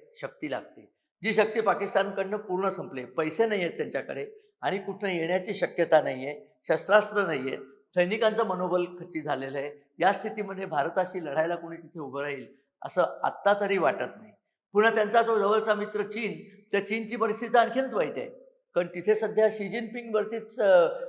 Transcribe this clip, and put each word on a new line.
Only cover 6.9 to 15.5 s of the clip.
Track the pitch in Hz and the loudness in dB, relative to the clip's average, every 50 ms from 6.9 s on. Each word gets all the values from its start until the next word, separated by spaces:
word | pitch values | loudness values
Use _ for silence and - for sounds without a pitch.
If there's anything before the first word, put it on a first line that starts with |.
| 202 214 208 - - 208 190 | 4 4 4 4 0 0 0
नाही | 170 151 131 | 0 -2 -2
आहेत, | 127 135 - - - - - _ _ _ _ | -4 -4 -6 -8 -10 -16 -20 _ _ _ _
सैनिकांचं | 180 175 180 214 220 226 220 208 226 220 | 0 0 0 2 2 2 2 2 2 0
मनोबल | 196 185 180 185 170 180 180 175 | 0 -2 -2 -2 0 0 -2 -2
खच्ची | 175 180 - 156 - - 156 | -4 -8 -14 -16 -10 -10 -6
झालेलं | 147 147 139 131 135 135 139 139 | -4 -4 -4 -4 -4 -6 -6 -6
आहे. | 139 143 - - _ _ _ - | -6 -6 -10 -14 _ _ _ 2
या | 165 196 | 2 2
स्थितीमध्ये | 196 - - 220 220 214 202 196 190 185 190 | 2 2 -4 -8 -6 -6 -8 -8 -8 -8 -8
भारताशी | 151 156 147 139 170 - 185 180 180 - 180 160 | -2 -2 -2 -2 0 0 -2 -2 -2 -4 -8 -6
लढायला | 147 139 156 160 175 175 | -2 0 0 0 0 -2
कोणी | 170 165 165 165 | -4 -6 -12 -14
तिथे | 165 170 143 - 165 | -14 -16 -14 -12 -12
उभं | 147 127 139 139 | -10 -8 -6 -6
राहील | 143 147 139 131 117 - - _ _ _ _ _ | -6 -6 -6 -8 -12 -16 -20 _ _ _ _ _
असं | - 143 - 180 160 - - - | -14 -2 2 2 2 2 0 -2
आत्ता | - - - - - 202 208 202 | -2 -2 -2 2 2 2 4 4
तरी | 202 190 196 185 | 2 0 2 4
वाटत | 160 135 120 123 127 123 - | 4 2 2 0 -4 -6 -8
नाही. | - - - - _ _ _ _ _ _ _ | -14 -20 -20 -20 _ _ _ _ _ _ _
पुन्हा | - 202 220 226 214 | 2 4 4 6 4
त्यांचा | 220 214 202 233 233 | 4 2 4 4 4
तो | 220 226 226 208 | 4 4 2 2
जवळचा | 196 202 | 4 4